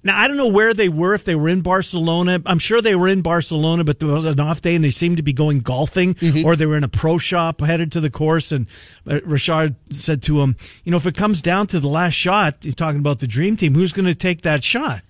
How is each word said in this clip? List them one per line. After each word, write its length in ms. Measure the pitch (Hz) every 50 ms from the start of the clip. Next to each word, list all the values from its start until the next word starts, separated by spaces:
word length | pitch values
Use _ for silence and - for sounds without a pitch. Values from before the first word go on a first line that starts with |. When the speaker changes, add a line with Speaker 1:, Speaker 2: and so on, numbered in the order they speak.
Speaker 1:
now, 160 | - 190 196
I 120 | 196 220 269
don't 80 | 285
know 100 | 285 269
where 260 | 233 196 208 214 226 220
they 140 | 202 214
were, 260 | 185 160 151 170 185 208
if 120 | 202 -
they 100 | 196 170
were 140 | 151 147 160
in 100 | 180 190
Barcelona. 800 | 165 185 185 190 180 - - 175 165 165 165 170 180 180 180 180 -
I'm 120 | - 185
sure 240 | 160 - - 220 233
they 140 | 220 226 196
were 140 | 180 180 185
in 120 | 196 190
Barcelona, 600 | 165 165 165 170 156 - 165 151 151 160 165 170 165
but 160 | 147 143 -
there 80 | 160
was 160 | 151 143 156 160
an 160 | 160 143 139
off 220 | 143 151 165 -
day 140 | - 175 170
and 80 | 170 156
they 80 | 143
seemed 260 | 123 - 170 170 175
to 60 | 165 151
be 100 | 147 139
going 260 | 123 151 151 147 135
golfing, 560 | 113 - 127 127 156 - - 190 180 185 175
Speaker 2:
Mm-hmm. 300 | - 170 165 143 151 139
Speaker 1:
or 100 | 156 170
they 100 | 151 156
were 120 | 156 151
in 80 | 151 143
a 20 | 127
pro 280 | - - - 160 165
shop 420 | 170 - - 180 175 165 165 156 -
headed 320 | 147 151 170 165 170 156
to 80 | - 170
the 100 | 156 147
course. 440 | - - 156 156 160 165 151 - 151
And, 120 | 135 117 - - - - - - - -
uh, 140 | - 143 147 -
Rashad 500 | 170 151 139 - - 160 156 160 156 127 - _ -
said 300 | 139 - - - 156 135 -
to 160 | - 147 147
him, 160 | 139 135 127 - - - - - -
"You 60 | 170
know, 60 | 175
if 80 | 175 143
it 100 | 180 -
comes 240 | - 208 208 208 160
down 260 | 135 165 175 196 208
to 140 | 202 - 170
the 80 | 139 143
last 240 | 147 160 180 175 -
shot, 500 | - - 180 190 214 196 156 139 _ -
you're 80 | 156 131
talking 280 | - 165 160 147 147
about 180 | 143 147 143 117
the 80 | 139
dream 300 | 123 104 127 165 202 226
team, 160 | 208 196 156 135
who's 160 | 156 185 175
gonna 240 | - 196 190 180 165
take 280 | - - 185 175 160 -
that 200 | 170 151 143 -
shot?" 380 | - - 240 302 - 123 101 -